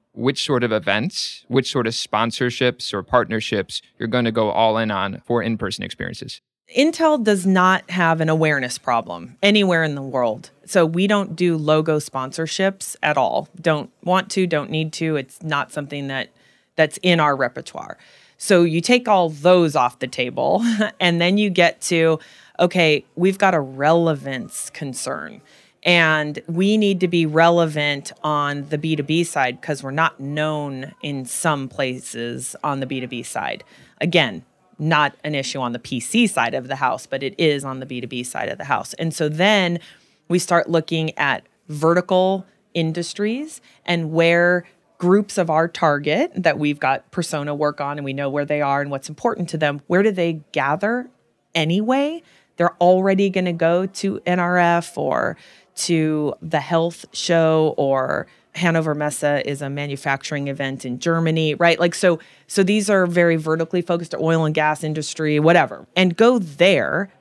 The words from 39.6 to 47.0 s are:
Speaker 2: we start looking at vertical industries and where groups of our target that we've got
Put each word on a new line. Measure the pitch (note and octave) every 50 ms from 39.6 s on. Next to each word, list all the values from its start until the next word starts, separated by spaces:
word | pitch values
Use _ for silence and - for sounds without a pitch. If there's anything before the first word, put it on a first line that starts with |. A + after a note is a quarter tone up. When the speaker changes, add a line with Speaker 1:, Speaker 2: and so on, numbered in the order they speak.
| F#3 E3+ E3+ E3 - - - _ _ _ _ _ _ -
Speaker 2:
we | F3 F3+
start | F3 - F3 E3+ - -
looking | E3+ E3 D#3+ - E3 D#3+ D#3+ D#3 -
at | - C#3+ C#3 B2 - - _ _ _ _ -
vertical | D3+ D3 D#3+ D#3+ E3+ F3+ F3 - F#3+ F#3 F#3 F#3 G3 F#3+ F#3+ _ _ _ _ _ -
industries | E3+ E3 D#3+ D#3 F3 E3+ - - - G#3 G#3+ A#3 C4+ D4+ D#4 - - _ _ _ _ _
and | - F3 E3+ D#3+ D#3 D#3+
where | E3 E3 E3+ E3+ E3+ F3 F3 F3+ F3 F3 _ _ _ _ _ _ -
groups | F3 F3 F#3+ G#3 G3 - - G3+
of | F3 D#3
our | D#3 D#3 E3 E3+
target | - - F3 D#3 D3 C#3+ D3 D3+ D3+ G#3 D#4 F4 -
that | F#3 F3+ E3 - -
we've | D3+ D3 C#3+ D3
got | - C3 C3+ -